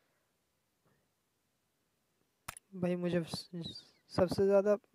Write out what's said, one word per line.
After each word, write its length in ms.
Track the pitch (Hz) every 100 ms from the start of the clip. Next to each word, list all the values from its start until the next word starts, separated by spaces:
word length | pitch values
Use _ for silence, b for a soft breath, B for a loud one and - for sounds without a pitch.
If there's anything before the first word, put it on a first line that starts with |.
| _ _ _ _ _ _ _ _ _ _ _ _ _ _ _ _ _ _ _ _ _ _ _ _ - - _ 190
भाई, 200 | 175 180
मुझे 280 | 175 175
स-, 600 | 160 - - 175 160 - - _ _
सबसे 380 | - 180 - 196
ज़्यादा 320 | 196 202 208 -